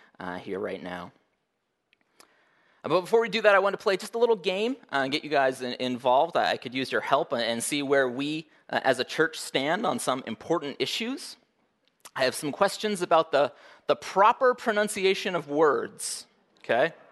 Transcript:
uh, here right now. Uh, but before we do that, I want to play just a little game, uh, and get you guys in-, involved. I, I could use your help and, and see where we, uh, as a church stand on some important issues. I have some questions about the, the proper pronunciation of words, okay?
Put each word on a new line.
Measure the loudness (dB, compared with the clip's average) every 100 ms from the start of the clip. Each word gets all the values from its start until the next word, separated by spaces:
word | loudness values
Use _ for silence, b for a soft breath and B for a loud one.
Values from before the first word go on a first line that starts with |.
| b -12
uh, | -10 -8
here | -8 -8
right | -6 -8
now. | -10 -10 -12 -18 _ _ _ _ _ _ _ _ _ b b b b b b b
Uh, | -2
but | 0
before | 2 2
we | 2
do | 2
that, | 6 6
I |
want | 4
to | 0
play | 0 -2
just | -2
a | 0
little | 2 2
game, | 0 -2 -2 -4 -4
uh, | -2
and | 0
get | -2
you | 0
guys | 2 2 0
in-, | -6
involved. | -4 -4 -2 2 4 4 2
I, | 0
I | 0
could | -4
use | -6 -2
your | -2
help | 2 0 2
and, | -2
and | -2 -2
see | -2 -2
where | 2 2 2
we, | 0 -4 -6 -10 b b
uh, | -2
as | 0 0
a |
church | 0 0 -2 -2
stand | -6 -2 0 0 0
on | -2
some | -2 -4 -4
important | -8 -4 -4 -4 -6
issues. | -4 -4 -6 -8 -12 -18 _ _ _ _ _ _ -12 -2
I | -2
have | -2
some | -4
questions | 0 0 0 -4 -4
about | 2 2 4
the, | 2 0 -2 b b -4
the | -4
proper | -2 4 6 6 2
pronunciation | 0 0 0 0 0 0 0 -2 -4
of | -2
words, | 2 4 4 -2 -8 -10 -10 -14 _ _ _
okay? | -2 2 2 -2 -20